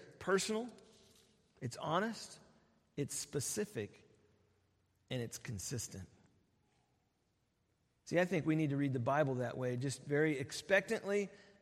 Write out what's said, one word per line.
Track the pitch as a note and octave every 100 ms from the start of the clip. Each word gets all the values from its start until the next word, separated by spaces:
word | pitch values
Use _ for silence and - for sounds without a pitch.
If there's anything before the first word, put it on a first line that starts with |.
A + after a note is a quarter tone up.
| - -
personal, | - F#3+ G3+ A3 A#3+ - - - - - _ _ _ -
it's | B2+ -
honest, | D3+ E3+ A3+ G#3 - - - - _ _ _ -
it's | C3+ -
specific, | - C#3+ - G#3 G#3 A#2+ G#2 - - - _ _ _ _ _ _ _ _ -
and | B2+
it's | A2+ -
consistent. | - G2+ - A#2+ - F#2+ F2+ - _ _ _ _ _ _ _ _ _ _ _ _ _ _ _ _ _ _ -
See, | E3
I | F3+
think | E3+ D3+
we | D#3
need | D3+
to | C#3
read | C#3+
the | C3
Bible | A#2 C#3+ C#3 B2+
that | A#2+ C#3
way, | B2+ B2
just | C3+ B2+
very | - C#3+ D#3 C3+
expectantly, | - - - G3 G3 A3 F#3+ G3+ G3 - - -